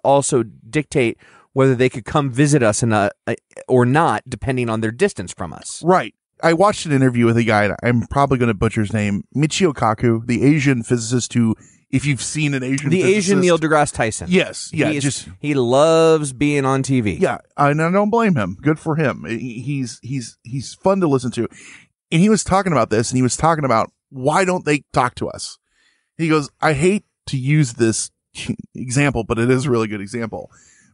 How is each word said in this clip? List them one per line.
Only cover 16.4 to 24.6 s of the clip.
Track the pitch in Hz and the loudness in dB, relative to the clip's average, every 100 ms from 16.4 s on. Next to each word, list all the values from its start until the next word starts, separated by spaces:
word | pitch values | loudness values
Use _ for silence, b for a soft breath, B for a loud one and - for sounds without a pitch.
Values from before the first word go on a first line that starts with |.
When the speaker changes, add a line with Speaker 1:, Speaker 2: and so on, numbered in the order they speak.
| 147 147 135 | 0 0 0
Speaker 1:
on | 135 | 0
T | 135 131 | 0 0
V. | 104 | 0
Speaker 2:
Yeah, | 78 175 117 - - | -2 -2 -4 -10 -2
and | 143 147 | 0 2
I | 165 | 0
don't | 190 208 | 0 0
blame | 226 226 156 | 0 2 0
him. | 95 95 | -2 -2
Good | 139 156 | -2 -2
for | - 156 | -2 -2
him. | 143 73 73 | -2 -4 -8
He, | 113 123 113 | -8 -8 -10
he's, | 117 143 123 - | -8 -6 -6 -10
he's, | 120 135 117 - | -10 -10 -10 -16
he's | - 135 113 - | -12 -10 -10 -4
fun | 190 196 | -2 0
to | 175 | 2
listen | 135 123 | 0 -2
to. | 113 113 B B B B _ _ | -4 -6 B B B B _ _
And | 165 | 2
he | 208 | 4
was | 214 | 2
talking | - 190 190 | 2 0 0
about | 147 113 | 0 2
this, | 107 117 | 0 0
and | 127 | 0
he | |
was | 127 - | 0 2
talking | 156 160 131 | 0 2 0
about, | 113 104 _ _ | 0 0 _ _
"Why | 135 131 165 190 | -6 -2 0 0
don't | 180 | -2